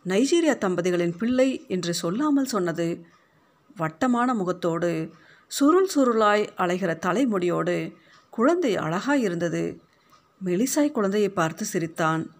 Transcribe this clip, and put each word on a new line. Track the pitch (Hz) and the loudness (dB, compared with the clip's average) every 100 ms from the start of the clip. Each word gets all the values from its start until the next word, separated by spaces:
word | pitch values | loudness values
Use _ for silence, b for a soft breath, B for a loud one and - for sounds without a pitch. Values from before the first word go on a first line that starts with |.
| 175 | -2
நைஜீரியா | 190 277 339 330 254 | 0 2 4 2 2
தம்பதிகளின் | 196 180 180 175 175 170 | 0 0 0 0 -2 -2
பிள்ளை | 226 254 262 254 - | -2 2 2 0 -6
என்று | 190 170 | -4 -4
சொல்லாமல் | 170 170 202 302 277 262 | -4 -4 -2 0 0 0
சொன்னது. | 214 175 160 170 170 b b b b b b _ - | -2 -2 -2 -4 -4 b b b b b b _ -6
வட்டமான | 160 - 262 240 247 | -6 -2 0 2 0
முகத்தோடு | 240 180 180 175 165 175 165 160 b b b b | 0 -2 -2 -2 0 -2 -2 -6 b b b b
சுருள் | - 285 349 381 | 0 4 4 4
சுருளாய் | 294 254 220 208 208 208 - | 2 2 4 4 2 0 -2
அலைகிற | 180 180 180 165 | -2 0 -2 -2
தலைமுடியோடு | 185 180 269 202 180 165 165 170 165 b b b b | -2 0 2 0 0 0 0 -2 -4 b b b b
குழந்தை | - 247 349 302 170 | 0 2 2 0 0
அழகாய் | 156 170 240 285 | -2 -4 0 0
இருந்தது. | 214 170 170 165 170 170 _ b b b b - | 0 -2 -2 -2 -4 -8 _ b b b b -10
மெலிசாய் | 185 180 262 - 294 | -2 0 0 2 0
குழந்தையை | 294 196 208 202 | 2 0 2 0
பார்த்து | 190 160 160 214 | 0 -2 -2 -6
சிரித்தான் | 196 160 160 160 160 - - | -4 -4 -2 -2 -2 -4 -12